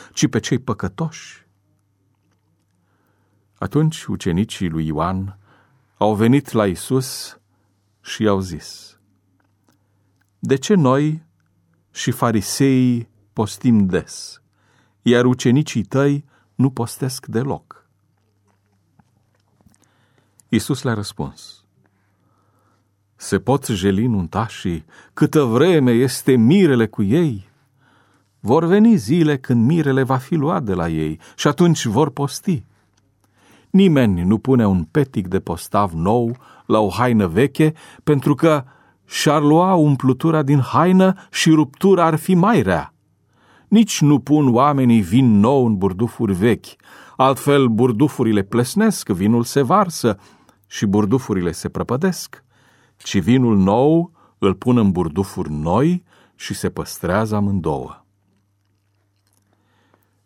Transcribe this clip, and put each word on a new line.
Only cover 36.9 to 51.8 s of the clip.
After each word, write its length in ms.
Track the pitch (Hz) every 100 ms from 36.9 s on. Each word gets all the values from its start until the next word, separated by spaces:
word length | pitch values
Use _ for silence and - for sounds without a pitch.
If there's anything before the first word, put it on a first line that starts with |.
| 90 123 117 95
veche, 460 | 82 139 - 156 156 - -
pentru 320 | - 147 135 139
că 280 | 165 151 131 _ _ _ _
și-ar 360 | - 156 147
lua 320 | 147 156 185
umplutura 680 | 185 151 135 127 131 160 160
din 180 | 135 143
haină 560 | 123 120 175 185 190 190 -
și 180 | - -
ruptura 560 | 156 151 - 196 185 165
ar 100 | 160
fi 200 | - 180
mai 260 | 190 226
rea. 320 | 95 85 - _ _ _ _ _ _ _ _
Nici 340 | 202 214 -
nu 180 | 147 143
pun 340 | 127 151 139
oamenii 480 | 117 139 139 127 117
vin 380 | 87 113 131 104
nou 260 | 107 143 120
în 120 | 104
burdufuri 560 | 95 90 113 - 110
vechi, 320 | 92 113 104 - - _ - - -
altfel 520 | 131 131 - 143 131
burdufurile 760 | 110 123 107 143 - 113 104
plesnesc, 640 | 98 117 127 - 220 - -
vinul 340 | 90 101 117
se 180 | 117 139
varsă 580 | 127 185 185 - - 101 _ _ _ _ _
și 180 | - 104
burdufurile 640 | 104 104 127 131 95 87
se 180 | 82 85
prăpădesc, 760 | 85